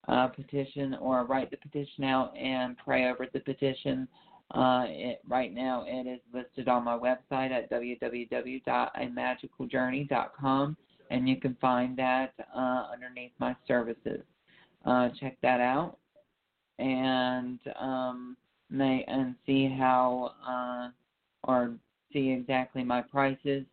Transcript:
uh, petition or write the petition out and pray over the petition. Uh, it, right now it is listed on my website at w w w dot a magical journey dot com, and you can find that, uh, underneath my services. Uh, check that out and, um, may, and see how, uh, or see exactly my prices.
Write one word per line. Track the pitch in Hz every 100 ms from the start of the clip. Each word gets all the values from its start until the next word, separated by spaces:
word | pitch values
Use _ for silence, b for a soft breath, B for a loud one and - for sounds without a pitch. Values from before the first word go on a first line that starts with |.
| -
uh, | 127 127
petition | - 135 143 135 143 139 131
or | 120 127 120
write | 135 127
the | -
petition | 143 147 143 -
out | 135 131 127 -
and | 131 131 127 123
pray | - 131 127
over | 123 131
the | 135
petition. | - 135 139 131 139 131 131 B B B _
Uh, | - 127 127 117
it, | 76 123 - -
right | 127 123
now | 110 131 127 92
it | 127 127
is | 123 117
listed | 123 123 - 123
on | 123
my | 120 120
website | 123 127 _ 135 131
at | 127 -
w | 120 123 123
w | 123 120 117
w | 123 123 131 135
dot | 123 120 -
a | 131
magical | 123 127 127 - _ 123
journey | 131 127 135
dot | 143 123 - -
com, | 135 135 143 156 _ _ -
and | 123 131
you | 131
can | 135 123
find | 127 123 123 127
that, | 131 131 131 - - 123
uh, | 127 127 120
underneath | 123 127 127 123 _
my | 123 127 -
services. | 123 117 117 113 113 - _ _ b b _ -
Uh, | 127 123 120
check | 135 -
that | 123 127
out | 123 135 170 - _ _ _ _ _ _ _ -
and, | 131 131 131 127 127 127 123 127 - -
um, | 131 131 127 123 123 127 _ _ _
may, | 135 135 131 -
and | 135 127 123 -
see | 135 135
how, | 131 131 127 127 127 127 - 123
uh, | 127 123 123 123 - _ _ _ _ -
or | 127 120 117 _ _ _
see | 147 135
exactly | 127 123 131 127 131
my | 123 123
prices. | 123 139 135 135 143 139 135